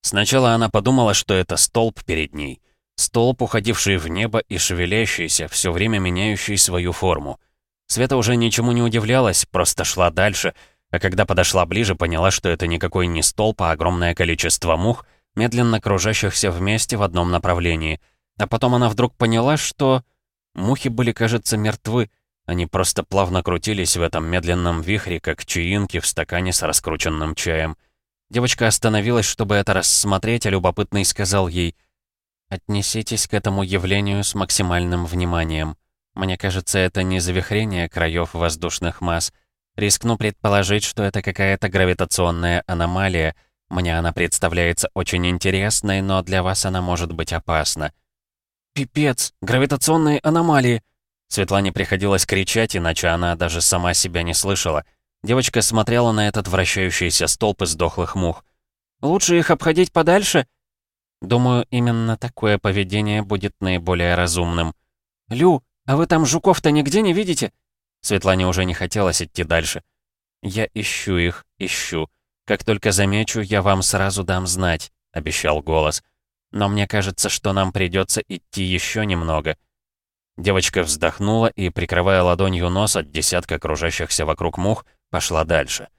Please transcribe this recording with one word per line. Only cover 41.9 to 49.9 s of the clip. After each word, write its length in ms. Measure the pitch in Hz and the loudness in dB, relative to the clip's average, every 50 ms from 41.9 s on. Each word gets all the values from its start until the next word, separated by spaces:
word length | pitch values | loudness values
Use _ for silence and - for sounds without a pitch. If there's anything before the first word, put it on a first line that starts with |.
| 90 - 92 85 - - 90 85 85 85 87 87 87 87 - | 2 0 -2 -2 0 0 2 2 2 0 0 0 0 0 -2
аномалия. 680 | - 90 85 85 85 90 92 98 95 90 85 80 78 78 _ _ _ _ _ _ _ | -2 -2 -2 0 0 0 0 0 0 0 0 0 0 -2 _ _ _ _ _ _ _
Мне 300 | - 90 90 87 82 82 | -4 -2 -2 0 0 0
она 160 | 82 85 - | 0 -2 0
представляется 760 | - 87 85 - - - 85 82 87 85 85 82 - - - _ | -2 -2 -2 0 -2 -2 0 0 2 0 0 0 -2 -4 -4 _
очень 320 | 95 92 - - 90 87 | -4 -4 -2 -2 -2 0
интересной, 720 | 90 90 85 - 95 92 95 98 107 - - - 104 95 95 | 0 -2 0 0 0 0 0 0 -2 -2 -2 -2 -2 -2 -2
но 220 | 98 98 95 95 | 0 0 0 -2
для 200 | 90 90 95 92 | 0 0 -2 0
вас 220 | 90 92 95 - - | 0 0 -2 -2 -2
она 160 | 98 92 90 | -2 -2 -2
может 320 | 90 87 87 85 87 82 | -2 -2 -2 -2 -2 -6
быть 220 | 85 82 80 - 85 | -6 -8 -6 -4 -6
опасна». 580 | 82 - - 82 78 76 - - 78 76 73 _ _ _ _ _ _ _ _ _ _ _ _ _ _ _ _ | -6 -4 -2 -2 0 0 -2 -4 -4 -6 -8 _ _ _ _ _ _ _ _ _ _ _ _ _ _ _ _
«Пипец! 640 | _ 143 135 - _ 151 151 147 143 - - - _ _ | _ -8 -8 -4 _ 0 2 2 2 0 -4 -6 _ _
Гравитационные 760 | - 98 123 127 139 135 147 131 - 156 | -4 0 2 2 2 2 0 0 2 2